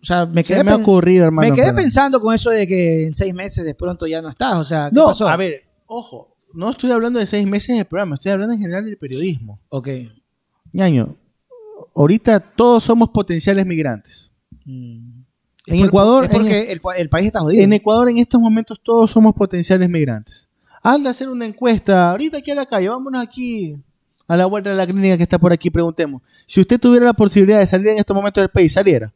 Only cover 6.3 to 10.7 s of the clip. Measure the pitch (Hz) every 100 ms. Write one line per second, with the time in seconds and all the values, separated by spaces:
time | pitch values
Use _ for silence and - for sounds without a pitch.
6.3 | _ _ 165 196 262 254 240 233 247 202
7.3 | 208 202 202 - 240 190 170 196 139 190
8.3 | 196 214 233 190 185 214 208 139 127 180
9.3 | 143 110 104 _ 139 127 131 117 110 _
10.3 | _ _ _ _